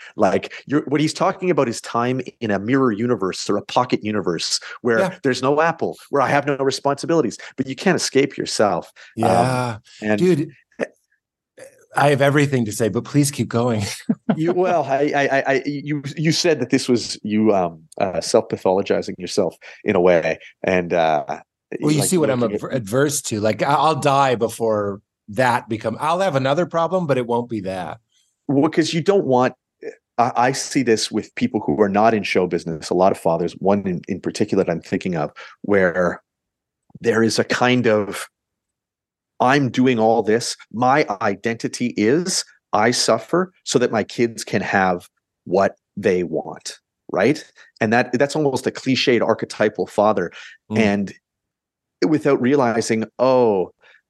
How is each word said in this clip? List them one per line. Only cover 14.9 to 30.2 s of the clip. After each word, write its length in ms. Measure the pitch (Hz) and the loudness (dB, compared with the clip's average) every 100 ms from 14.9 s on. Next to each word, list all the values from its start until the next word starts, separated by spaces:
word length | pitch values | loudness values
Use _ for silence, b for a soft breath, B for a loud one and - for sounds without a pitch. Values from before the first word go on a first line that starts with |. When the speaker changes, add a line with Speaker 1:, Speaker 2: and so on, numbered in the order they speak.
| 135 147 143 | 0 0 0
Speaker 1:
I, 80 | 139 135 | 0 0
I, 60 | 131 | 0
I, 100 | 135 143 | 0 -2
you, 380 | 147 143 147 139 - | -6 -6 -6 -6 -2
you 140 | 156 | 0
said 260 | 151 175 151 | 2 2 0
that 100 | - | 2
this 200 | 135 - | 0 2
was 280 | 120 - - | 0 0 -8
you, 320 | 107 107 110 98 | -2 2 4 2
um, 280 | 87 82 80 - | 0 -4 -12 -4
uh, 200 | 98 85 | -4 -2
self-pathologizing 920 | - 113 - 107 98 92 98 98 90 92 | 0 0 0 -2 0 0 0 -2 -4 -10
yourself 380 | 90 - 87 - B B - | -4 -2 -2 -4 B B -2
in 100 | 92 | 2
a 60 | |
way. 360 | 90 87 78 80 B - | 4 4 2 -4 B -8
And, 300 | - 92 87 | -2 0 0
uh, 300 | 87 80 80 65 78 - _ _ - | 0 2 0 -2 -10 -14 _ _ -4
Speaker 2:
Well, 120 | 147 | 0
you 80 | 151 | 0
Speaker 1:
like, 80 | - | 2
Speaker 2:
see 80 | 180 | 2
what 120 | 139 | 2
I'm 120 | 127 | 0
Speaker 1:
looking 140 | 113 104 | 0 -2
at 60 | |
Speaker 2:
aver-, 60 | 170 | -4
adverse 500 | 131 98 127 147 139 | -6 -2 0 0 -2
to. 160 | - 107 | -4 -2
Like, 240 | 107 107 | 0 0
I, 100 | 139 | 0
I'll 220 | 147 151 151 | 2 2 2
die 400 | 143 135 135 117 | 2 4 2 2
before 640 | 110 - 113 107 101 98 - _ - | -2 -2 -2 0 -2 -6 -12 _ -8
that 400 | 101 127 120 - | 0 2 0 -2
become, 260 | - 113 113 | -6 -6 -4
I'll 180 | 147 175 | -2 0
have 160 | 190 143 | 0 0
another 300 | 131 143 175 | 0 0 0
problem, 420 | 165 165 185 165 | -2 -2 -2 0
but 100 | 127 | -2
it 100 | 117 | 0
won't 220 | 120 120 | -2 -2
be 120 | 110 | -6
that. 380 | 92 95 82 - _ _ _ _ - | -6 -6 -8 -12 _ _ _ _ -2
Speaker 1:
Well, 200 | 139 160 | 2 2
'cause 240 | 170 156 | 2 0
you 80 | 165 | 0
don't 240 | 156 196 135 | 0 0 2
want, 280 | 123 127 - _ _ - - _ | 2 2 -2 _ _ -16 -16 _
I, 140 | - | -2